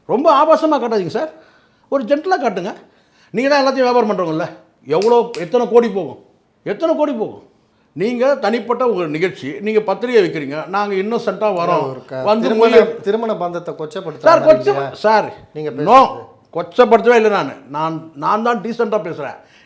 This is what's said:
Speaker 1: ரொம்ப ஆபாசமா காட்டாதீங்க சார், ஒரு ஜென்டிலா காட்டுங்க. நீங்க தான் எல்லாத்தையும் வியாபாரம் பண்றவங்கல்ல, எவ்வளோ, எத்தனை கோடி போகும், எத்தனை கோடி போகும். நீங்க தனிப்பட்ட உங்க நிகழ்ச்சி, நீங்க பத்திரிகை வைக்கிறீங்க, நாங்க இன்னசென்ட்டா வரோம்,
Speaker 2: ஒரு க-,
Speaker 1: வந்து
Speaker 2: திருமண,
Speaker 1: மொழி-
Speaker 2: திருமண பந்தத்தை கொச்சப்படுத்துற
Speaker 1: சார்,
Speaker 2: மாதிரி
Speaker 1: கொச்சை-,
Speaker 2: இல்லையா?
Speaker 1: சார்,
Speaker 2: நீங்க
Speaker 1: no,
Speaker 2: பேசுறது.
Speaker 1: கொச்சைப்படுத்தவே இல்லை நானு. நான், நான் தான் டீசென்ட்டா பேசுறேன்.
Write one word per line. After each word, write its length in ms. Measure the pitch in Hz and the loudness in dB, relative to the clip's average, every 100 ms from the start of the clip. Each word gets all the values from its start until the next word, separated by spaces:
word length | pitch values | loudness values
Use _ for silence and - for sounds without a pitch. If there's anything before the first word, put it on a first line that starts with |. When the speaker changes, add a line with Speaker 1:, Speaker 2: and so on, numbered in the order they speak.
| - | -4
Speaker 1:
ரொம்ப 380 | 196 330 277 | 0 4 4
ஆபாசமா 380 | 311 311 311 294 | 4 2 2 0
காட்டாதீங்க 260 | 233 220 175 | 0 -2 -2
சார், 260 | 214 311 - _ _ _ _ _ | -4 -6 -10 _ _ _ _ _
ஒரு 140 | 277 | -4
ஜென்டிலா 300 | 214 285 339 370 | 0 -2 0 -2
காட்டுங்க. 340 | 262 190 180 294 - _ _ _ _ | -2 -4 -8 -10 -18 _ _ _ _
நீங்க 180 | 202 269 | -4 2
தான் 160 | 294 269 | 2 2
எல்லாத்தையும் 260 | 269 247 | 2 2
வியாபாரம் 200 | 247 220 | 2 2
பண்றவங்கல்ல, 380 | 196 175 156 180 - _ _ - | 0 -2 -4 -6 -10 _ _ -4
எவ்வளோ, 440 | 156 208 240 233 - | 0 4 2 2 -6
எத்தனை 300 | 170 247 233 | -4 -2 2
கோடி 200 | 226 226 | 2 2
போகும், 300 | 196 151 117 _ _ _ _ | -2 -8 -12 _ _ _ _
எத்தனை 320 | - 202 330 285 | -8 -4 -2 0
கோடி 180 | 302 | -2
போகும். 300 | 240 180 104 - _ _ _ _ | -2 -8 -10 -20 _ _ _ _
நீங்க 440 | 139 202 247 262 285 | -6 -4 0 0 0
தனிப்பட்ட 520 | 208 233 220 240 254 | 0 -2 -2 -2 0
உங்க 180 | 190 165 | 0 -4
நிகழ்ச்சி, 480 | 151 180 - 135 143 | -2 -4 -4 -10 -8
நீங்க 200 | 202 214 | -2 0
பத்திரிகை 440 | - 190 240 240 | 0 -2 2 2
வைக்கிறீங்க, 440 | 175 160 139 147 151 | 2 -2 -6 -8 -6
நாங்க 280 | 196 208 190 | -4 -2 -4
இன்னசென்ட்டா 580 | 202 233 233 185 214 | -2 -4 -4 -2 -2
வரோம், 360 | 185 170 170 135 | -2 0 0 -2
Speaker 2:
ஒரு 160 | 123 - | -8 -12
க-, 180 | 131 | -6
Speaker 1:
வந்து 240 | 196 220 - | 0 0 0
Speaker 2:
திருமண, 300 | 220 233 220 | 2 4 6
Speaker 1:
மொழி- 240 | 202 - | 4 0
Speaker 2:
திருமண 340 | 196 220 233 190 | -4 -2 -2 -4
பந்தத்தை 380 | 175 170 165 | -4 -6 -10
கொச்சப்படுத்துற 440 | 147 156 190 170 147 | -10 -10 -10 -10 0
Speaker 1:
சார், 220 | 294 330 | 4 4
Speaker 2:
மாதிரி 200 | 311 311 | 6 4
Speaker 1:
கொச்சை-, 80 | 392 | 2
Speaker 2:
இல்லையா? 260 | 392 277 | -2 -4
Speaker 1:
சார், 400 | - 214 220 147 - - | -2 2 2 0 -8 -16
Speaker 2:
நீங்க 160 | 151 151 | -10 -10
Speaker 1:
no, 40 | |
Speaker 2:
பேசுறது. 540 | 135 151 254 254 - - _ _ | -4 4 6 6 0 -14 _ _
Speaker 1:
கொச்சைப்படுத்தவே 600 | 165 170 - 247 226 208 | -10 -4 2 6 6 6
இல்லை 160 | 240 220 | 4 4
நானு. 220 | 202 143 117 - | 0 -2 -8 -12
நான், 420 | 143 160 160 - 139 | -6 -4 -6 -12 -8
நான் 280 | 156 208 | -2 0
தான் 180 | 226 233 | 0 -2
டீசென்ட்டா 380 | 214 226 233 214 | -4 -4 -2 -2
பேசுறேன். 340 | 170 139 135 - _ _ | -6 -8 -10 -12 _ _